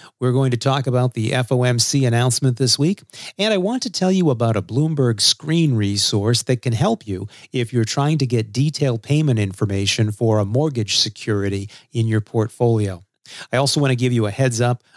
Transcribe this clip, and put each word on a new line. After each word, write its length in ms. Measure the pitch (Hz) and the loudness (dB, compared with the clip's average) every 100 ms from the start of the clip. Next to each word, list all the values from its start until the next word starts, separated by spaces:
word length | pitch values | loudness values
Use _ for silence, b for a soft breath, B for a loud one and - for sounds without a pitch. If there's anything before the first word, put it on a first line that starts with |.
| B _ | B _
we're 120 | 127 | 0
going 200 | 127 135 | 2 2
to 60 | 123 | 0
talk 280 | 135 139 143 | 0 -2 0
about 300 | 123 127 117 | 0 0 0
the 180 | 110 | -2
F 180 | 123 127 | -2 0
O 120 | 127 | 0
M 160 | 123 120 | 2 2
C 260 | - 143 127 | 0 2 2
announcement 520 | 117 123 117 135 117 | 2 0 0 0 0
this 200 | 131 - | 0 2
week, 240 | 151 202 - B B - | 2 0 -6 B B -2
and 120 | 208 | 0
I 60 | 208 | 0
want 240 | 185 254 | 0 -2
to 60 | 240 | -4
tell 220 | - 185 | -2 2
you 180 | 190 170 | 2 2
about 260 | 120 117 107 | 2 2 0
a 60 | |
Bloomberg 580 | 87 113 160 156 127 107 | -2 0 0 2 0 2
screen 540 | - - 147 165 160 | 0 0 0 2 2
resource 680 | 117 101 101 - 107 104 120 | 2 0 -2 -2 0 2 0
that 180 | - 127 | 0 -2
can 120 | 127 | -2
help 340 | 113 185 220 - | 0 0 -2 -4
you 200 | 92 101 B B | -8 -8 B B
if 220 | 131 120 | -6 -2
you're 120 | 123 110 | 0 0
trying 340 | - 143 156 | 0 0 0
to 80 | 135 | 0
get 260 | 117 107 | 0 -2
detailed 480 | 107 147 147 139 117 | -2 -2 0 -2 -2
payment 380 | - 147 156 113 | 0 0 2 2
information 720 | 101 92 101 98 98 - 107 | 0 -2 -2 -2 -2 0 -2
for 260 | 107 117 107 | 0 0 2
a 80 | 101 | 0
mortgage 520 | 117 156 127 104 - | 0 0 -2 -2 -2
security 720 | - - - 104 98 98 101 B B | -2 -4 -4 -2 -2 -4 -8 B B
in 160 | - 113 | -2 0
your 140 | 110 | 0
portfolio. 840 | 107 117 110 - 120 113 104 90 - _ B B B | 0 -2 -2 0 0 2 0 -6 -16 _ B B B
I 40 | 123 | 0
also 220 | 139 - | 0 2
want 120 | 143 | 2
to 40 | 123 | 2
give 160 | 127 | 0
you 140 | 123 104 | 0 0
a 60 | |
heads 280 | 98 135 117 | 0 -2 0
up 240 | 123 120 b | 0 -2 b